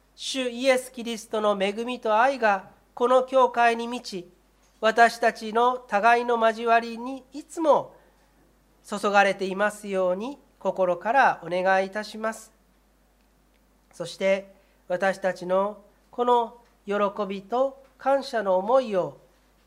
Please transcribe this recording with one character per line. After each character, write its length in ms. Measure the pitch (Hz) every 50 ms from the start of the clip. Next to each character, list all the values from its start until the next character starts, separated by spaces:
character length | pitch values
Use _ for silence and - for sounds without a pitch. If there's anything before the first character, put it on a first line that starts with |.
| _ _ _
主 340 | - - - - 269 254 247
イ 160 | 233 240 254
エ 100 | 269 254
ス・ 140 | 254 254 -
キ 140 | - - 220
リ 120 | 233 233
ス 120 | 208 - -
ト 120 | - 214
の 160 | 214 208 202 196
恵 240 | 190 202 202 226 233
み 160 | 247 247 240
と 200 | - 220 214 220
愛 200 | 247 277 277 247
が 360 | 226 214 196 190 - - - _ _ _ - -
こ 80 | 247
の 160 | 247 262 254
教 260 | 254 254 262 262 254 254
会 260 | 254 233 240 233 233
に 100 | 233 233
満 160 | 233 247 240
ち、 260 | 233 - 208 180 175 - _ _ _ _ _ _ _ _ _ _
私 400 | 214 220 214 233 233 220 226 -
た 120 | 240 226
ち 200 | 214 - 226 214
の 260 | 214 233 240 247 254 247
互 440 | - - 208 202 202 233 240 240
い 20 | 240
の 120 | 240 240
交 300 | 226 226 226 214 220 240
わ 140 | 233 226 233
り 180 | 226 233 226 220
に 240 | 240 262 269 262 - _
い 120 | - 285 294
つ 160 | - - 349
も 340 | 320 294 254 190 - - - - _ _ _ _ _ _ _ _ _ _ _ _ _ _ _ _ _
注 140 | - 107 101 - 104
が 120 | 202 202
れ 120 | 196 196 190
て 100 | 196 196
い 100 | 196 185
ま 160 | 196 208 208
す 160 | 208 - -
よ 240 | 202 190 185 185 180
う 60 | 180
に、 200 | 190 220 269 294 - _ _ _ _
心 380 | - 190 190 - 185 180 175
か 160 | 175 - 214
ら 280 | 247 277 240 185 143 - 175
お 40 | 160
願 320 | 175 175 180 190 190 190
い 40 | 196
い 40 | 190
た 140 | 190 214 208
し 140 | - - 214
ま 140 | 220 220
す。 200 | 220 - - - _ _ _ _ _ _ _ _ _ _ _ _ _ _ _ _ _ _ _ _ _ _ _ _ _ _ _ _
そ 140 | _ - 170
し 100 | 165 -
て、 360 | - 190 196 196 196 196 - - _ _ _ _ _ _ -
私 300 | 180 180 196 196 185 190
た 160 | - 185 175
ち 120 | - 175
の 320 | 180 185 190 196 208 208 - - _ _ _ _ _
こ 140 | - - 240
の 320 | 247 247 240 233 233 - - _ _ _ _ _
喜 80 | 202 202 208 208 196 202 - 208
び 160 | 190 202 196
と 400 | 196 - 233 254 269 269 269 - - _ _ -
感 240 | - 269 277 269 269
謝 180 | - 240 226
の 140 | 202 196 185
思 240 | 185 190 214 254 269
い 160 | 254 220 202
を 220 | 180 165 143 - - _ _ _ _ _ _ _ _ _